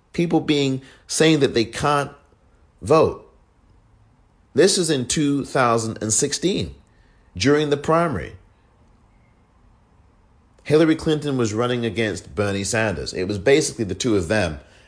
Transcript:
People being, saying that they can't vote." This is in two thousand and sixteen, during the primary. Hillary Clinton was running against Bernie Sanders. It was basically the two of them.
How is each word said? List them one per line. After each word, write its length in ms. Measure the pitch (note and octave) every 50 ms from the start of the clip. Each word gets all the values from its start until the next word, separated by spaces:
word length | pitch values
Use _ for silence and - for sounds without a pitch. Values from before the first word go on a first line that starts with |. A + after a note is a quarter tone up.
| _ _
People 280 | - - E3+ E3 E3 D#3+
being, 420 | D3 D3+ D3+ C#3+ C#3 C#3 C3 C3 - - - _ _
saying 320 | - - - D#3+ D#3+ D#3+ D3
that 140 | C#3 G2 -
they 120 | A#2 A2
can't 460 | - - - - D3 D3 C#3+ C#3 C3+ - - _ _ _ _ _ _ _ _ _ _ _ _
vote." 500 | - G2+ D3+ D#3+ C3 F2+ - - - - _ _ _ _ _ _ _ _ _ _ _ _ _ _ _ _ _ _ _ _ _ _ _ _ -
This 240 | B2+ E3 G3 G3
is 120 | G3 F3 D#3+
in 180 | D3+ C3 A#2+
two 380 | A#2+ - E3 D3 C#3+ C#3+ C#3 B2
thousand 520 | - - C#3+ B2+ A#2+ A#2 A#2 A2 A2+ - -
and 100 | G#2+ A2 G#2+
sixteen, 640 | - D3 C#3 - - - F3+ G3+ - F#2 D2 - - _ _ _ _ _ _ _ _ _ _ -
during 340 | F2 G2 C3+ D3 D3+ D3+ C#3+
the 80 | C#3+
primary. 580 | C#3 - - D#3+ E3 E3+ E3 B2 E2+ B1+ - - - _ _ _ _ _ _ _ _ _ _ _ _ _ _ _ _ _ _ _ _ _ _ _ _ _ _ _ _ _ _ _ _ _ _ _ _ _ _ _ _ _ _ _ _ _
Hillary 320 | - D3 D#3 E3 D#3 D#3+
Clinton 420 | - - E3 D#3 D3 D3 D3 C3+
was 160 | B2+ A#2 G#2 G#2
running 320 | A2 B2 B2 B2 A#2+ A#2
against 500 | A2+ F#2 A2+ A2+ G#2+ F2 D#2+ - - -
Bernie 280 | - G2+ G2+ G2 G2 G2
Sanders. 500 | - A#2+ A2+ A2 G#2+ F2+ D2 C2 - -
It 120 | - F2+
was 120 | G2 G#2+
basically 480 | G2 F2+ C3+ C#3 D#3 D3+ - - - A2+
the 100 | F2+ F#2
two 200 | - - B2+ G#2+
of 120 | G2 F2
them. 320 | E2 G#2+ G#2+ F#2+ D#2+ D2+ C#2 - - - _ _